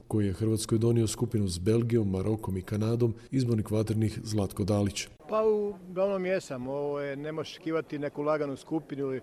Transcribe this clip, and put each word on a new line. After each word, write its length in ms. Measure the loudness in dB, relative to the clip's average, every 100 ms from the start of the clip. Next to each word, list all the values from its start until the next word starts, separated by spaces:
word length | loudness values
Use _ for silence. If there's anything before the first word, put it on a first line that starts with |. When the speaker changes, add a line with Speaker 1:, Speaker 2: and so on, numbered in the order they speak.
| 0
Speaker 1:
koji 180 | 2 2
je 60 |
Hrvatskoj 460 | 2 0 0 2 2
donio 280 | 4 4 2
skupinu 420 | 0 0 0 0
s 100 | 0
Belgijom, 520 | 2 2 4 2 2
Marokom 460 | 0 0 -2 -2 -4
i 60 |
Kanadom, 520 | -2 -2 0 2 2 0 -4
izbornik 400 | -2 2 0 0
Vatrenih 500 | 0 2 2 0 0
Zlatko 400 | -4 -2 -2 0
Dalić. 440 | 0 2 2 -2 -8 -12 -4
Speaker 2:
Pa 140 | 2 4 4 0 -4 -8
uglavnom 380 | 0 0 2 0
jesam, 420 | 0 -2 -8 -4
ovo 320 | -4 -2 -2
je, 160 | -4 -6
ne 160 | -6
možeš 200 | -6 -8
očekivati 460 | -8 -4 -2 -2 -4
neku 240 | -6 -2
laganu 340 | 0 2 0 -6
skupinu, 460 | -4 -4 -4 -6
ili 180 | -4 -4